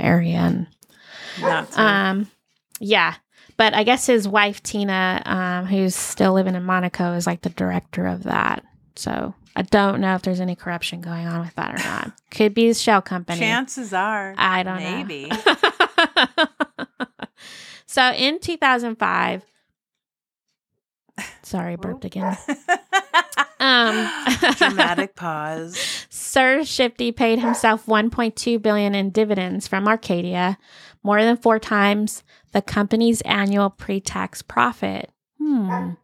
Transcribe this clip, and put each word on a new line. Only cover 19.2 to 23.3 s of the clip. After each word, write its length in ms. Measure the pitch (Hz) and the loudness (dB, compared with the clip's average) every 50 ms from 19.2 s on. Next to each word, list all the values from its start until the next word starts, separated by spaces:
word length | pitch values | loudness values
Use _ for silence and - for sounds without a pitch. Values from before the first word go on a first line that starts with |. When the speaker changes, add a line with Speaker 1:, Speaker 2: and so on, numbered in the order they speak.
| 185 185 185 185 - _ _ _ _ _ _ _ _ _ _ _ _ _ _ _ _ _ _ _ _ _ _ _ _ _ _ _ _ _ _ _ _ _ _ - - - - - - | -2 -2 -4 -8 -10 _ _ _ _ _ _ _ _ _ _ _ _ _ _ _ _ _ _ _ _ _ _ _ _ _ _ _ _ _ _ _ _ _ _ -16 -14 -14 -16 -20 -14
Speaker 1:
sorry, 320 | - - 185 175 175 175 | -10 -8 -6 -6 -6 -8
burped 280 | 170 170 180 180 262 262 | -8 -8 -10 -10 -10 -10
Speaker 2:
Whoop. 20 | |
Speaker 1:
again. 320 | 185 - 185 190 190 190 - | -10 -8 -6 -4 -4 -4 -6
Speaker 2:
<laughs> 60 | - - 285 285 - - 349 - - _ - 381 381 - - 330 339 - | -6 -8 -8 -6 -4 -4 -4 -4 -4 _ -4 -4 -2 0 0 0 0 0